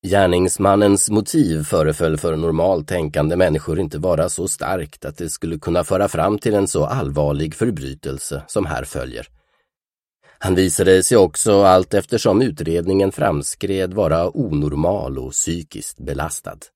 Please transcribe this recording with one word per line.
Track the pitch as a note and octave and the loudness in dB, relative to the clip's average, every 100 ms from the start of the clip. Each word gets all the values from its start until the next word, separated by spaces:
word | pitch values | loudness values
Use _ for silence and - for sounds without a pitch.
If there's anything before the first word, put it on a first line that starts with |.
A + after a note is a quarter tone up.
| F#2+ | 2
Gärningsmannens | G2 F#2 F2+ F#2 - G2 G2 G#2 G2 - | 2 4 4 2 2 2 4 4 4 2
motiv | G#2 G#2 D#3+ G#2 D#2 | 0 0 0 2 0
föreföll | D2+ F#2 D#2 D2+ E2 D2+ | 0 0 0 0 0 0
för | E2+ D#2 | -2 -2
normalt | E2 D#2+ F2+ F2+ D2 | -2 0 2 0 -2
tänkande | F2+ D2+ D2 D2+ F2 | -4 -2 -2 0 2
människor | F#2 D#2 - D#2+ | 2 0 -2 -4
inte | E2 D2+ | -4 -4
vara | F2+ D#2+ F2 | -2 0 0
så | - F#2+ | -4 -6
starkt | - - F#2 D2+ - C#2+ | -6 -4 -4 -6 -12 -14
att | D2+ | -10
det | E2+ | -10
skulle | - E2 D#2+ | -8 -8 -6
kunna | - E2+ | -2 -2
föra | E2+ F#2+ G2 | 0 0 0
fram | E2 F2 G#2 | 0 0 0
till | - | 0
en | G#2 G2 | 0 0
så | - D2 | 0 -2
allvarlig | B2+ C#2+ C#2+ D2 C#2+ D#2 - | -2 -4 0 0 0 -4 -2
förbrytelse | A#2 E2+ C2+ C2+ C#2 C2+ - C#2 - | -4 -2 -10 -10 -10 -10 -8 -10 -6
som | G#2+ E2 | -4 -4
här | C2 | -6
följer. | C2+ C2+ B1+ A1+ - _ _ _ _ _ _ _ _ _ _ _ | -6 -8 -8 -12 -16 _ _ _ _ _ _ _ _ _ _ _
Han | F#2+ F2+ | 0 2
visade | F#2+ - F#2 F#2+ | 2 4 6 6
sig | - A#2 | 6 4
också | F2+ - A2 G2+ | 4 2 2 6
allt | G2 F#2 F#2 | 8 6 4
eftersom | G2+ - A#2 A2+ G2+ | -2 0 0 2 2
utredningen | B2+ D#2+ D#2+ E2+ E2+ F#2+ G2 | 0 -2 -2 -2 0 0 0
framskred | - G#2+ D2+ C#2 - F#2 F#2+ F#2 | 0 0 0 -4 -8 -4 -2 -2
vara | G2 F2 D#2+ F2 D#3+ | -2 0 2 0 -2
onormal | A2+ D2 D2 C#2+ E2 G3 D#3+ C2 | -2 -2 -2 0 0 0 -4 -8
och | B1+ | -6
psykiskt | - - E3+ - - - - | -6 -4 -6 -8 -14 -14 -12
belastad. | - C#2 D#2 - - - - | -10 -6 -6 -8 -12 -16 -20